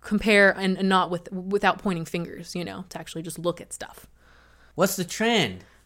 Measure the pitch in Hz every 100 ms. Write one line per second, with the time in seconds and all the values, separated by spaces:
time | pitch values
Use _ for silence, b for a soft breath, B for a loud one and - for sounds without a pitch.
0 | - 208 220 202 196 - 190 185 190 185
1 | 170 175 - 185 185 196 196 185 208 170
2 | 160 175 165 - 170 180 170 95 185 160
3 | 160 165 170 165 170 170 - - - -
4 | - b b b b b b - 190 190
5 | 175 - 226 220 117 92 b b